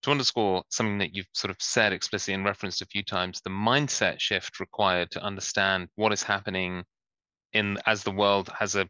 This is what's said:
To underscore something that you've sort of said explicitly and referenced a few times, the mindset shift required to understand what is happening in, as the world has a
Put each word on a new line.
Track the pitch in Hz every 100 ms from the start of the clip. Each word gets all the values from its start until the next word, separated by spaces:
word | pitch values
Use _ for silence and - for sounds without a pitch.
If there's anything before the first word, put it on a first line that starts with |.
To | -
underscore | 143 123 - 104 92 -
something | - 110 101
that | 87
you've | 98 92
sort | - 101
of | 95
said | - - 107
explicitly | 95 - 101 -
and | 95
referenced | 98 101 98 -
a | 95
few | 101
times, | 98 98 90 92
the | -
mindset | 95 110 131 143 - 95 -
shift | - 98 - -
required | 95 - 101 90 87
to | -
understand | 104 98 - - 98 95 90 -
what | 107
is | 104
happening | - 101 101 92 90 90 90 _ _ _ _ _ _
in, | 107 101 101
as | - 107
the | 107
world | 98 101 98 95 -
has | 104 101
a | 92